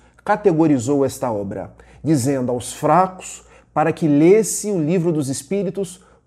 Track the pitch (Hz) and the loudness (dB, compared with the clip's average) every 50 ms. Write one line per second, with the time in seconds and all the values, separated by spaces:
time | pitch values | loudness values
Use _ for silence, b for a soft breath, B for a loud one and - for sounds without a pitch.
0 | b b b b b - 202 - - 196 160 156 165 160 147 127 110 135 147 139 | b b b b b -2 -2 2 2 2 4 4 4 4 4 2 2 0 0 2
1 | 135 127 - - 135 123 110 104 101 98 101 98 85 - - b b b b b | 0 0 -2 -4 -6 -4 -4 -4 -6 -8 -8 -10 -12 -12 -16 b b b b b
2 | b 143 165 131 113 143 139 131 127 123 123 123 117 - - - 151 151 151 180 | b 0 0 2 2 0 0 0 -2 -2 -4 -4 -6 -10 -8 -4 0 2 4 4
3 | 190 185 185 - - - - - - b b b b b - 151 156 160 160 - | 4 2 -2 -10 -18 -18 -20 -20 -20 b b b b b -2 0 0 0 0 0
4 | 175 151 143 143 156 175 202 220 214 - - - - 208 202 170 151 147 180 190 | 0 2 4 6 6 6 6 4 2 0 -4 -6 -6 -4 -2 -2 0 0 0 0
5 | 160 175 160 156 135 135 135 - - - 196 202 185 185 160 196 196 - - - | 0 0 -2 -2 -2 -4 -6 -6 -6 -6 -4 -4 -4 -4 -6 -6 -8 -8 -10 -20
6 | b b b b b | b b b b b